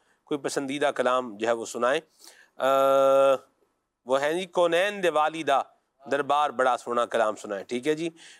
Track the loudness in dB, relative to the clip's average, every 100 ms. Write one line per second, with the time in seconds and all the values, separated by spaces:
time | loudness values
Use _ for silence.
0 | _ _ _ -6 -4 -4 -4 -2 -2 0
1 | 0 0 -2 -4 -2 -2 -4 -2 0 0
2 | -4 _ -20 -20 _ -4 0 2 4 4
3 | 4 6 4 2 -2 _ _ _ _ _
4 | -4 -2 0 -2 -4 0 2 2 0 0
5 | -2 0 -2 -2 0 0 -2 _ _ _
6 | -4 -4 0 0 0 0 0 0 -2 -2
7 | 0 0 0 -2 -8 -10 -6 -4 -2 -2
8 | -6 -10 -20